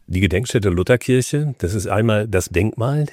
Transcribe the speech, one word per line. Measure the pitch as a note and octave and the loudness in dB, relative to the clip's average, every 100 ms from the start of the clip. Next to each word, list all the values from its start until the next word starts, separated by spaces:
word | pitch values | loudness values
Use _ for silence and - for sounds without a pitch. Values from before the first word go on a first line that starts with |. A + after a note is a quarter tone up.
| - | -6
Die | F2+ | 0
Gedenkstätte | F#2+ F2+ A#2+ A#2+ G2 | 2 2 0 0 2
Lutherkirche, | F2 F#2 B2 - B2+ B2 D3 D3+ B2+ | 2 2 2 2 0 0 -2 -4 -2
das | A2 | -4
ist | G#2+ G2 | -2 -2
einmal | G2+ A2+ G#2+ G#2+ | 0 2 0 0
das | F#2+ - | -2 0
Denkmal, | - G#2+ - A#2 D3 D3 | 0 0 0 -2 -2 -2